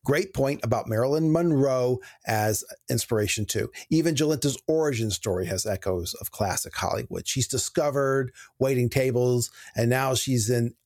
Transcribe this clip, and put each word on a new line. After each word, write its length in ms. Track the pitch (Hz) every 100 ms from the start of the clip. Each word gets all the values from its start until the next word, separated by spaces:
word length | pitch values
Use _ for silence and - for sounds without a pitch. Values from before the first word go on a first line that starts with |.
Great 300 | - 147 202
point 280 | - 135 147
about 240 | 113 117 -
Marilyn 420 | 110 127 151 160
Monroe 680 | 160 170 143 139 127 127 127 - - -
as 380 | 110 107 107 - - -
inspiration 560 | 120 - 110 107 -
too. 260 | 101 104 107 - -
Even 240 | 156 165
Jolenta's 420 | 147 156 156 143 123 -
origin 440 | 160 151 117 110
story 340 | 92 110 90
has 220 | 87 92 107
echoes 480 | 95 95 92 85
of 160 | - 95
classic 440 | - 101 - -
Hollywood. 540 | - 87 - 123 85 -
She's 180 | 135 120
discovered 840 | 131 - - 147 139 139 135 127 - - _
waiting 300 | 131 127 120
tables, 640 | 139 131 120 123 123 120 - - -
and 140 | 117
now 240 | 127 135
she's 340 | 127 - 123 104
in 260 | 123 117 -